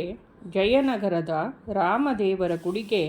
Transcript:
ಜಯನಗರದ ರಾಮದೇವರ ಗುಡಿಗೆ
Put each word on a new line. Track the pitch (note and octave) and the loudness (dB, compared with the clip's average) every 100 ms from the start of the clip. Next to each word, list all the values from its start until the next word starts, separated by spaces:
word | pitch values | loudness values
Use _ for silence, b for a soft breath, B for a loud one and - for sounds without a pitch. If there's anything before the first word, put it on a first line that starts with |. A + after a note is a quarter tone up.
| F3 A3 - - F3+ | -2 -8 -16 -20 -6
ಜಯನಗರದ | F#3+ G3 C4 C4+ A#3 G3 E3+ E3 D#3+ A#3+ C4+ - | 0 4 4 4 0 0 0 0 -2 -2 -6 -6
ರಾಮದೇವರ | G3 F3 A3 C#4+ A3+ G3 F#3+ F3+ E3+ | 0 2 2 0 0 0 0 0 -2
ಗುಡಿಗೆ | F3 G3 G#3+ G#3+ | -2 -4 -2 0